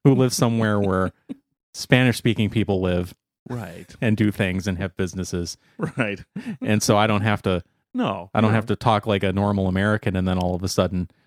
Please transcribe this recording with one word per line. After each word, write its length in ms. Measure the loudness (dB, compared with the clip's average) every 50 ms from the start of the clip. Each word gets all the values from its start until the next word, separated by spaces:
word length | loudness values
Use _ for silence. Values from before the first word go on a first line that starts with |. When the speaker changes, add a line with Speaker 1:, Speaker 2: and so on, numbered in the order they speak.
| 4
Speaker 1:
who 100 | 4 4
lives 220 | 6 4 2 2
somewhere 420 | 0 0 0 2 2 0 2 2 0
where 340 | 0 0 0 0 0 -2 -4 _ _ -18
Speaker 2:
<laughs> 460 | -18 -18 _ _ _ _ _ _ -16
Speaker 1:
Spanish-speaking 760 | -16 0 2 4 4 4 4 2 2 0 0 0 2 0 0
people 300 | 0 0 0 0 0 0 0
live. 320 | 0 0 0 -2 -4 -8 -16 _ _ _ _ _ -12
Speaker 2:
Right. 440 | -10 -10 -10 -12 -14 -16 -18 -20 -8 -2
Speaker 1:
And 160 | 0 0 2
do 140 | 2 2 0
things 360 | 0 0 -2 -2 -2 -2 -2
and 100 | -4 -4 -4
have 180 | -4 -6 -4
businesses. 600 | -4 -6 -4 -4 -6 -8 -6 -6 -6 -6 -6 -10 -14 _ _ _ -8 -8 -6 -4
Speaker 2:
Right. 260 | -4 -4 -4 -6 -8 -12 -14 _ -12 -10 -10 -10 -6
Speaker 1:
And 220 | -2 0 0 2 2
so 140 | 2 2
I 100 | 4 4 2
don't 140 | 2 2 2
have 200 | 0 0 0 0
to 220 | 0 -2 -2 -2 _ _ _ _ _ -6
Speaker 2:
No, 360 | -4 -2 -2 -2 -4 -8 -4 0
Speaker 1:
I 80 | 2
don't 100 | 2 4 2
Speaker 2:
no. 20 |
Speaker 1:
have 120 | 2 0
to 100 | -2 -4
talk 280 | -2 2 2 2 2 2 2
like 160 | 0 2 2
a 80 | 0 0
normal 340 | 0 0 0 2 0 0
American 480 | 0 0 2 2 2 0 0 -2 -2 -2
and 140 | 0 0 0
then 100 | 0 0
all 160 | 0 -2 -2
of 80 | -4 -4
a 60 | -2
sudden, 420 | 0 0 0 0 0 -4 -4 -6 _ _ _